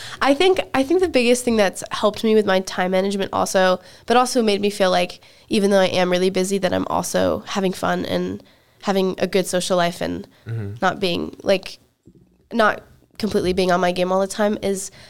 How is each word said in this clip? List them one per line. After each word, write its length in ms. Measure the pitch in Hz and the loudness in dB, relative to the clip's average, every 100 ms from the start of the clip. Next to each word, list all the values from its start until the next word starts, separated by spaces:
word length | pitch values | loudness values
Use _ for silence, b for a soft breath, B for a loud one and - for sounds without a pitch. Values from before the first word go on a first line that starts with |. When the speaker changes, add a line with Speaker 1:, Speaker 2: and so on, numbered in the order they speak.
Speaker 1:
<laughs> 180 | B B | B B
Speaker 2:
I 100 | 247 | 0
think, 280 | 277 370 370 - | 4 4 2 0
I 100 | 262 | -2
think 180 | 269 349 | 0 2
the 80 | 359 | 2
biggest 360 | 262 240 247 | 2 2 2
thing 120 | 240 226 | 2 2
that's 280 | 196 - - | 2 -2 -10
helped 340 | - 208 208 | -2 -2 0
me 100 | 226 | 2
with 120 | 220 202 | 4 4
my 140 | 190 | 0
time 320 | 190 - 185 | 0 -4 0
management 380 | 190 196 196 190 | 0 0 -2 -2
also, 460 | 196 185 196 185 185 B B - | -2 0 2 2 0 B B 0
but 100 | 240 | 2
also 240 | 247 254 | 2 2
made 220 | 220 196 | 2 2
me 80 | 202 | 0
feel 200 | 202 185 | 0 2
like, 300 | 180 180 - b b b | 2 -2 -6 b b b
even 200 | 220 196 | 0 4
though 100 | 196 | 4
I 60 | 185 | 4
am 220 | - 180 | 2 0
really 200 | 180 185 | 2 0
busy, 260 | 190 190 196 | 0 -2 -2
that 160 | 185 | 0
I'm 140 | 185 - | -2 -2
also 540 | - 180 180 185 208 - | -2 -2 0 0 -2 -4
having 240 | 202 190 | -2 -2
fun 340 | 185 180 180 - | -2 -2 -4 -4
and 360 | 180 180 202 b b b b | -4 -4 -8 b b b b
having 320 | - 196 190 - | -2 0 0 -2
a 80 | 190 | -2
good 200 | 196 180 | 0 0
social 300 | 180 - 180 | -2 0 0
life 240 | 170 175 | 0 -2
and 260 | 170 175 202 b - | -6 -6 -10 b -10
Speaker 1:
Mm-hmm. 280 | 113 101 104 | -8 -8 -4
Speaker 2:
not 200 | - 85 | -2 -2
being, 360 | 185 170 78 - | -2 -2 -6 -6
like, 380 | - 190 - - _ _ _ - _ _ _ | -2 -2 -2 -18 _ _ _ -20 _ _ _
not 300 | 233 208 - - - _ - | 0 0 0 -8 -20 _ -8
completely 340 | 208 196 175 | -4 0 0
being 180 | 185 180 | 0 2
on 80 | 180 | 2
my 120 | 180 | 2
game 180 | 180 180 | 0 0
all 100 | 190 | 0
the 60 | 196 | -2
time 300 | - 208 214 | 0 -2 0
is 280 | 196 196 - B | -2 -4 -8 B